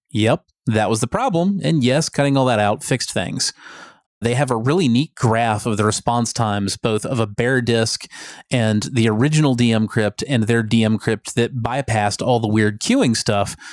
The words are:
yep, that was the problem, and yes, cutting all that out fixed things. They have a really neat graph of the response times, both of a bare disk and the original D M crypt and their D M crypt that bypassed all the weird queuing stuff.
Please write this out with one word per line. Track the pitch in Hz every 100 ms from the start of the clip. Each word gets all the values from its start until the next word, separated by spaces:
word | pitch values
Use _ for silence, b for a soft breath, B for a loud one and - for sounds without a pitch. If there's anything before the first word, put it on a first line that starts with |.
| _
yep, | 104 110 156 _ _ -
that | 107 104
was | 110
the | 127
problem, | 202 254 170 185 196
and | 151 160
yes, | 123 139 -
cutting | - 139 139
all | 127
that | 110
out | 104 107
fixed | - 131 -
things. | - 87 - - - B B B B B -
They | 117
have | 123 139
a | 113
really | 123 175 143
neat | 120 160
graph | - 117 113 117 107 117
of | 104
the | 107
response | - - 120 113
times, | - 110 101 98 -
both | 120 107 -
of | 127
a | 107
bare | 104 120 131
disk | 120 113 113 - - B B B B
and | 127 110 104 -
the | 123 113
original | 107 143 151 147
D | 120 117
M | 110 107
crypt | 120 104 - -
and | 127
their | 107 117
D | 107 113
M | 107 107
crypt | - 107 - 120
that | 117 127
bypassed | 117 135 135 113 104 - -
all | 120
the | 113
weird | 110 107 104
queuing | - 269 160 110
stuff. | - 101 101 - B